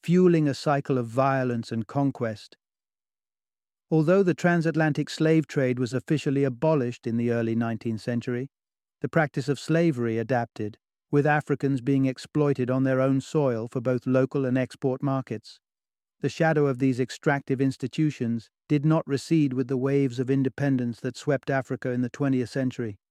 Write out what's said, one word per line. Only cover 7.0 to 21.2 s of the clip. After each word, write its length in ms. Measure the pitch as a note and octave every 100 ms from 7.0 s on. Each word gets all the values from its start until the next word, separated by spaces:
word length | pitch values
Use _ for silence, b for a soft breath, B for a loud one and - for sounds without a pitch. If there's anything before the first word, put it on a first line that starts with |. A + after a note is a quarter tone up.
| -
in 120 | A#2
the 140 | A#2+
early 220 | A#2 A2+
nineteenth 460 | A2+ A#2 A2+ A#2+ A2
century, 500 | - A#2+ A2+ B2 C#3 _ _ _ _ _
the 80 | C#3+
practice 400 | E3 D3+ - C3+
of 100 | C3+
slavery 580 | - D#3+ E3+ B2 A#2 A2+
adapted, 600 | A2 B2+ A#2+ - G#2+ - _ _ _
with 140 | D3 C#3+
Africans 560 | D3+ - C#3+ C#3 C#3
being 240 | A#2+ C#3 C3+
exploited 640 | B2 - D3+ D3 C3+ B2
on 140 | C3
their 180 | C3 C3
own 180 | C3+ C3+
soil 480 | - D#3+ C#3 A2+ A#2
for 120 | C3+
both 260 | A#2+ B2+ C3
local 380 | B2+ C3 C#3+ C3
and 120 | B2+
export 460 | B2+ - C#3 B2+
markets. 560 | C3 C3+ B2+ G#2+ - - _ _ _ _ _ _
The 80 | C#3+
shadow 380 | - D#3+ D3+ C#3+
of 120 | B2
these 200 | C3+ B2
extractive 600 | C3 - - C#3+ - C3
institutions 880 | C3+ - C3 - D#3 - A#2+ A#2 - _ _
did 160 | D3 D3
not 200 | D#3+ -
recede 460 | C#3 - E3 C#3+
with 160 | B2+ B2+
the 100 | C3+
waves 420 | C3+ C#3 C#3 A#2
of 100 | B2
independence 720 | C#3 C3 - C#3+ C3+ A#2+ A#2
that 160 | C3
swept 320 | -